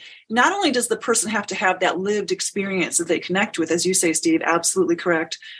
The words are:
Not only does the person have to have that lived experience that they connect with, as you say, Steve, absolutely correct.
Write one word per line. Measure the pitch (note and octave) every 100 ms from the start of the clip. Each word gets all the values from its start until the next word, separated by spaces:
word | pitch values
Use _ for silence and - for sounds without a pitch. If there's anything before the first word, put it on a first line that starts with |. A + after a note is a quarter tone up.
| - - -
Not | A3+ C#4+
only | G4+ F4
does | B3 A#3+
the | -
person | - A3+ A3
have | G#3+ G3+
to |
have | G3 F#3+ F#3
that | F3 E3
lived | G3 G#3 F#3
experience | F#3 - G3+ G3 F#3+ D3 -
that | E3+
they | D#3+
connect | - F#3 A3 -
with, | D#3+
as | E3+
you | F3+
say, | F#3 E3+
Steve, | D#3+ E3 E3
absolutely | D#3+ E3 E3+ F#3+ E3 E3+
correct. | F3+ D#3+ E3 - - -